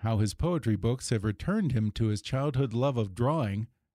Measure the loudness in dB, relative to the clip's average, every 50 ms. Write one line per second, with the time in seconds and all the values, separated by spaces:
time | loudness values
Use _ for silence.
0 | -2 0 2 2 2 0 0 -2 0 0 0 0 2 0 0 2 2 0 0 -2
1 | -2 -2 -2 0 0 -2 -4 -2 -2 -2 0 0 0 0 0 0 0 0 0 0
2 | 0 0 0 -2 -4 -4 -2 0 0 0 0 0 0 0 0 0 0 2 2 0
3 | -2 -2 -2 -2 0 0 2 0 0 -2 -2 -4 -6 -6 _ _ _ _ _